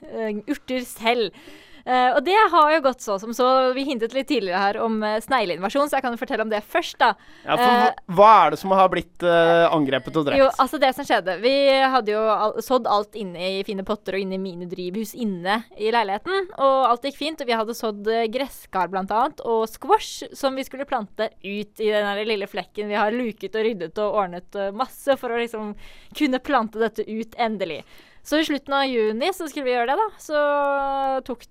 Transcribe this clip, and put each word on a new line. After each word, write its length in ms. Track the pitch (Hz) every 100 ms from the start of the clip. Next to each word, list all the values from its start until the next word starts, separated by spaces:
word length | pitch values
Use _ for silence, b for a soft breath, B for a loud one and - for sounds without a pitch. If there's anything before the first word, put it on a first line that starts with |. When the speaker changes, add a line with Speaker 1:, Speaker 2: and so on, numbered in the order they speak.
| -
Speaker 1:
eh, 200 | 226 220 208 208
urter 380 | 277 - 254
selv. 460 | 240 - 226 240 202 B B B B B -
Eh, 240 | 254 254
og 80 | 277
det 140 | 269 415
har 340 | 415 330 302
jo 80 | 320
gått 180 | 262 247
så 180 | - 196
som 120 | 220
så. 420 | 233 254 262 254
Vi 80 | 254
hintet 300 | 277 247 220
litt 160 | 262 262
tidligere 300 | 254 190 180
her 160 | 202 202
om, 200 | 226 220
eh, 180 | 214 214
snegleinvasjon, 680 | - 262 196 160 196 277 294
så 40 | 269
jeg 60 |
kan 100 | 254
jo 40 | 233
fortelle 240 | 254 240
om 80 | 220
det 120 | 208
først, 360 | - 370 - -
da. 160 | 247 202 b b -
Speaker 2:
Ja, 100 | 156
for 80 |
Speaker 1:
Eh, 280 | 247 240 247 - -
Speaker 2:
hva, 40 |
hva 320 | 180 214 208 156
er 40 |
det 80 | 151
som 120 | 190
har 160 | 190 185
blitt, 320 | 175 - -
eh, 480 | 175 170 165 170 165
angrepet 440 | 165 135 131 135
og 120 | 156 143
drept? 100 | 185
Speaker 1:
Jo, 140 | 269 -
altså 200 | 247 294
det 160 | 262
som 120 | 254 277
skjedde, 340 | 233 185 175
vi 140 | 240 277 277 269
hadde 280 | 269 262 208
jo 120 | 214 220
al-, 320 | 196 214 -
sådd 260 | - 254 233
alt 260 | 208 208
inne 220 | 220 190 170
i 220 | 185 190
fine 200 | 190 190 190
potter 260 | 208 - 190
og 40 |
inne 140 | 190
i 20 | 190
minidrivhus 800 | 190 170 175 185 180 202 214
inne 500 | - 220 180 180 220 - -
i 120 | 214
leiligheten, 580 | 233 208 202 330 392 370 -
og 320 | 269 269 247
alt 100 | 240
gikk 120 | 277 277
fint, 240 | 294 311
og 60 | 247
vi 60 | 226
hadde 160 | 220
sådd, 320 | 233 220 208 208
eh, 200 | 226 226
gresskar 600 | 254 269 - - 190 175
blant 180 | 190 190
annet, 300 | 214 262 - 233
og 200 | 226 226
squash 580 | - 269 427 - - 285
som 200 | - 269 262
vi 80 |
skulle 200 | 262 262
plante 460 | 277 254 202 - 220 -
ut 380 | 196 202 202 -
i 80 | 214
den 160 | 214
her 180 | 208 202
lille 240 | 214 214 196
flekken 420 | 196 175 - 208
vi 80 | 208
har 100 | 214
luket 440 | 240 233 - 190 220
og 80 |
ryddet 320 | 220 202 165 214
og 180 | 208
ordnet, 400 | 208 185 175 -
eh, 160 | 202 196
masse 440 | 208 254 - 277 262
for 120 | 247
å 100 | 233
liksom 340 | 233 220 208 214 b b b
kunne 240 | - 294 254
plante 360 | - 262 220 214
dette 220 | 226 220 -
ut 220 | 220 220 -
endelig. 440 | 226 208 175 143 - b b b -
Så 120 | 294
i 40 |
slutten 300 | 311 285 -
av 100 | 277
juni 460 | 269 240 214 220 330
så 160 | 359 320
skulle 160 | -
vi 60 | 254
gjøre 140 | 247 233
det 100 | 320
da, 120 | 427 -
så 1040 | - 302 294 285 285 277 277 277 269 262
tok 220 | 262 240 -